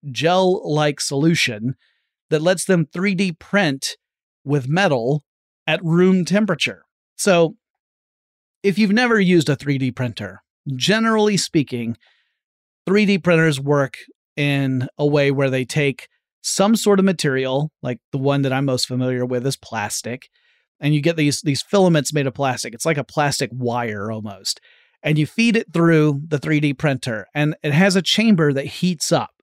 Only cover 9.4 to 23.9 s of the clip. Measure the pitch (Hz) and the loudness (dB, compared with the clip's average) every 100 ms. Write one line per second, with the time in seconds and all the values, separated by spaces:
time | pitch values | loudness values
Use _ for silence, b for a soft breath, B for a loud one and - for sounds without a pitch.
9.4 | 147 135 143 135 131 - 123 - 101 95 | 2 -2 -2 -2 -2 -4 -6 -6 -12 -14
10.4 | _ _ 143 127 123 220 226 220 214 196 | _ _ -10 -4 0 2 2 2 2 0
11.4 | - 165 131 120 113 117 _ _ _ _ | 0 -2 -2 -4 -6 -8 _ _ _ _
12.4 | _ _ _ _ - 202 202 190 180 165 | _ _ _ _ 0 2 4 2 2 4
13.4 | 160 135 143 143 131 - - _ _ - | 4 0 0 0 0 -6 -20 _ _ -4
14.4 | 143 139 135 131 123 - 147 147 143 139 | -2 0 0 -2 -4 -2 0 2 2 2
15.4 | 135 131 127 156 139 123 - _ _ _ | 0 -2 -2 0 -2 -2 -14 _ _ _
16.4 | - - 202 226 214 196 196 170 151 131 | -6 0 2 4 4 4 2 0 -2 -2
17.4 | 131 135 151 - 127 120 - 139 135 139 | 0 -2 -4 -6 -8 -8 -8 -4 0 0
18.4 | 135 131 139 127 - 127 127 127 123 123 | 0 0 -2 -2 -4 -4 -2 -2 -4 -4
19.4 | 131 - - 110 104 - 113 123 - _ | -4 -6 -10 -8 -6 -8 -10 -12 -16 _
20.4 | _ _ _ - 147 151 160 165 147 139 | _ _ _ -6 0 2 0 0 0 0
21.4 | 151 131 - 202 185 156 131 151 135 131 | -4 -4 0 2 4 2 0 -4 -4 -2
22.4 | 135 117 123 117 160 143 - - 147 - | -4 -4 -8 -6 -4 -2 -4 -2 -2 -2
23.4 | 131 127 120 120 117 | -6 -4 -4 -4 -6